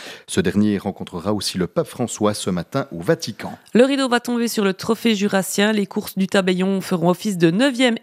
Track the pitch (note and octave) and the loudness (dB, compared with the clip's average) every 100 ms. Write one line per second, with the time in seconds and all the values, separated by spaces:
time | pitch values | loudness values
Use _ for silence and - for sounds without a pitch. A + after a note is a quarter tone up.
0 | - - - - F2+ G2 G#2+ G2+ G2+ - | -16 -18 -6 -2 0 2 2 0 -4 -8
1 | F2+ F2+ F2 G#2+ - F#3 D3 - D#3 - | -10 -8 -4 -4 -4 -4 -2 -2 -4 -4
2 | A#2 - G#2 G#2+ - F2+ E2+ C3+ - E2 | -6 -2 0 0 -2 -4 -4 -6 -6 -4
3 | F2+ E3 - - F#3 - _ G#3 C4 C4+ | 0 0 -2 -10 -12 -14 _ 4 6 4
4 | C4+ A#3+ - A#3+ A#3 - G3 F#3 - A3 | 2 0 0 -2 -2 0 0 0 -2 0
5 | A#3 G#3+ G3+ G3 F#3 - G#3 G#3+ G3 - | 0 2 0 0 -2 0 2 2 -2 -4
6 | G3 - F#3+ G3+ F#3 F3+ F#3+ G3 F3 F3+ | -6 -2 0 2 2 2 2 0 -2 0
7 | E3+ F3+ G#3+ F#3 E3+ F3+ C#4+ A#3+ B3+ A3+ | 0 0 -4 2 4 4 2 2 0 0